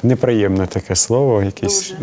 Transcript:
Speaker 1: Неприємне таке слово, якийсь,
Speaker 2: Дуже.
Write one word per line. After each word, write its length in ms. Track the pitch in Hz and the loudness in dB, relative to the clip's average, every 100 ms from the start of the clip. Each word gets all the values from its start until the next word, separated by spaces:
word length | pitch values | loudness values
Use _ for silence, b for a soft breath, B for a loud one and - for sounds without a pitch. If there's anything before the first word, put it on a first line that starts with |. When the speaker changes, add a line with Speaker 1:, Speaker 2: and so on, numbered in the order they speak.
Speaker 1:
Неприємне 640 | 123 127 127 113 101 95 92 | 2 2 2 2 2 0 0
таке 300 | - - - | -4 -2 -2
слово, 460 | - 120 139 110 | 0 2 2 2
якийсь, 480 | 98 - - - - | 0 -2 -4 -4 -6
Speaker 2:
Дуже. 40 | - | -2